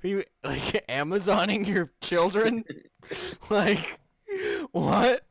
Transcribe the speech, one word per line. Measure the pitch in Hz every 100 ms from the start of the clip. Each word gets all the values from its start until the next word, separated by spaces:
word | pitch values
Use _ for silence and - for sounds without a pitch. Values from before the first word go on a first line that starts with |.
Are | 180
you, | 196 - _
like, | 131 135 - 220 -
Amazoning | 127 147 190 190 208 180 214 202
your | 196 175 _
children? | - 175 170 196 220 226 220
<laughs> | - - _ - - - - -
Like, | 214 190 208 160 - _ _ _ 403 415 403 320
what? | - - 202 240 262 -